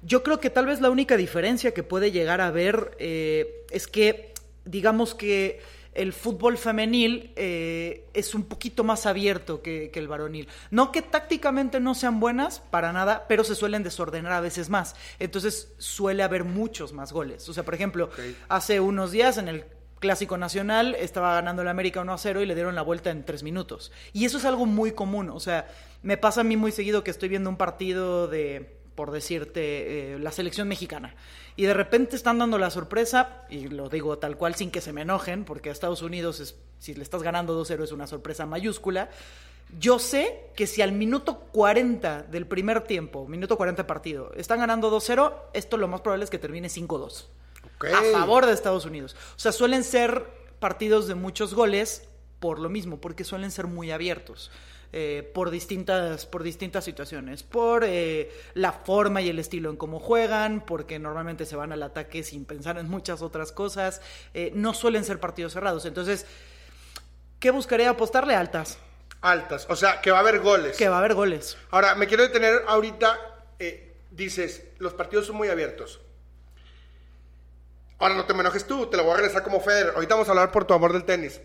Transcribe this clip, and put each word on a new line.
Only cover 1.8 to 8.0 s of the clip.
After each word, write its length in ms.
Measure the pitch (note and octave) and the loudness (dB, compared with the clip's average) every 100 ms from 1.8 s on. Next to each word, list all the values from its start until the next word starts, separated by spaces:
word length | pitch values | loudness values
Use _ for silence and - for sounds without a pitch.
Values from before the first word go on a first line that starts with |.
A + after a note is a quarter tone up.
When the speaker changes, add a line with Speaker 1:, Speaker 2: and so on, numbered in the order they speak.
Speaker 1:
puede 280 | - F#3 G#3 | -4 0 2
llegar 280 | F3+ D#3+ F3+ | 2 2 2
a 60 | F3+ | 2
haber, 480 | E3 F3+ A3+ - - | 2 2 2 -2 -8
eh, 640 | E3 D#3+ D#3 D#3 D#3 - - | -6 -2 0 0 0 -6 -8
es 160 | F#3+ - | -8 -4
que, 460 | G#3+ G#3+ G#3+ - - - - - | 2 4 2 -8 -16 -18 -20 -8
digamos 500 | F#3 A3 A3 A#3 - | 0 2 4 0 -2
que 440 | G#3 G3+ F#3+ - - - - | 0 0 0 -4 -14 -20 -10
el 200 | - F#3+ | -4 -4
fútbol 440 | - A3+ F#3+ A#3 A#3+ | -4 -6 2 2 2
femenil, 760 | A3+ A3 A3 A#3+ A3+ A#3+ - - | -2 0 2 4 2 0 -6 -8
eh, 720 | F#3 E3+ E3 E3 E3+ - | -4 -4 -4 -6 -6 -10